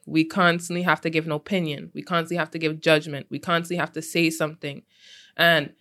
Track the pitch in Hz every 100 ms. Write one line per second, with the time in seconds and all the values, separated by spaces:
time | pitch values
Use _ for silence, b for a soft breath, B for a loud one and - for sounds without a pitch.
0 | - 156 160 196 175 170 170 175 180 156
1 | 170 160 160 151 - 190 160 147 175 147
2 | - 175 165 175 156 165 160 160 165 156
3 | 160 139 - 143 180 170 170 175 156 165
4 | 156 170 165 165 156 160 147 139 - b
5 | b b b b 170 165 143 -